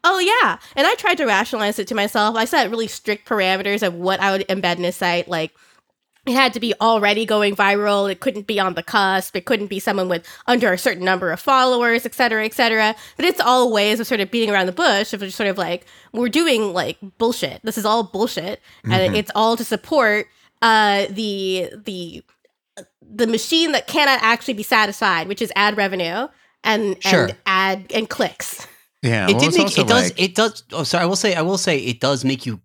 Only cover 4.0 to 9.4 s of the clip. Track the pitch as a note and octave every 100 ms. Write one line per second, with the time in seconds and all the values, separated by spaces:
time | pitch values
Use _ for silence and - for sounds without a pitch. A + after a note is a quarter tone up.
4 | F#3 F#3+ G3 F#3+ G3 F#3+ F#3 F3 F3+ F3+
5 | F3+ F3 - E3+ D#3+ _ _ _ _ _
6 | _ _ - B3+ C4 A#3 A#3 - A3+ A3+
7 | G3+ G#3 A3+ G#3+ G#3 G3 G3 G3+ G#3 G3+
8 | G3 F#3 C4+ G#3 G3+ G3+ F#3+ F3+ - A3
9 | F#3+ F#3+ - G3